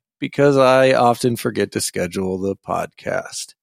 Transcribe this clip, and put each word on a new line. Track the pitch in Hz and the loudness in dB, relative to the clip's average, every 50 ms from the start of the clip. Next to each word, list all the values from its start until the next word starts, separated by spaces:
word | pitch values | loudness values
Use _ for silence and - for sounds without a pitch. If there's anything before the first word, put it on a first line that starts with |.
| _ _ _ - | _ _ _ -10
because | - 135 - - 143 143 139 | -10 -8 -2 2 2 4 4
I | 135 135 127 131 131 131 131 131 | 4 4 6 6 4 4 4 4
often | 120 120 120 120 - - 127 117 113 | 4 4 2 2 2 0 -2 -2 -2
forget | - 117 104 104 101 98 | -6 -6 -2 -2 -4 -2
to | - 98 | -4 -6
schedule | - - - - 92 87 85 95 95 95 92 92 | -6 -6 -6 -6 -6 -4 -4 -4 -4 -4 -4 -4
the | 95 98 98 | -4 -6 -6
podcast. | - _ - 90 87 85 82 _ _ - - - - - - - - - - - _ | -6 _ -8 -6 -6 -6 -8 _ _ -10 -6 -6 -6 -8 -10 -12 -14 -14 -14 -18 _